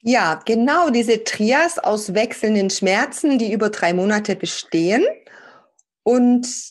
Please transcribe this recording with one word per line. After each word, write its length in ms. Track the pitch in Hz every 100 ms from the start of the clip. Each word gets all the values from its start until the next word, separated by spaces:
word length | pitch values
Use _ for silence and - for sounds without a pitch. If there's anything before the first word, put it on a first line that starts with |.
| 226
Ja, 320 | 240 175 160
genau 460 | - 226 240 311 339
diese 340 | 240 233 220
Trias 540 | 220 - 214 262 339 -
aus 340 | - 214 208
wechselnden 560 | 190 220 - 214 214 196
Schmerzen, 720 | - 185 196 285 - 311 269
die 140 | 233
über 180 | 214 214
drei 240 | 208 170
Monate 420 | 180 190 214 214 190
bestehen 680 | 175 - - 165 170 220 440 622 - - - - _ _ _ _
und 440 | - 247 247 247 247 - -